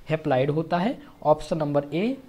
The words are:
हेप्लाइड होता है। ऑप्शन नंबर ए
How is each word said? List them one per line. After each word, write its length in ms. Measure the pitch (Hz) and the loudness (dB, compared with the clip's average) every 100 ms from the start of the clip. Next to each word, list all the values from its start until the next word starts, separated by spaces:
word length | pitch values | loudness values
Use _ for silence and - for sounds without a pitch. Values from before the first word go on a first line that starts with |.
| - | -4
हेप्लाइड 420 | 156 151 131 143 | -2 2 2 2
होता 280 | 151 147 175 | 0 0 0
है। 180 | 202 - - - | 0 -4 -12 -2
ऑप्शन 340 | 147 151 - 165 | 2 2 0 -2
नंबर 260 | 147 143 143 | 0 0 0
ए 300 | 160 220 269 | -2 -2 -4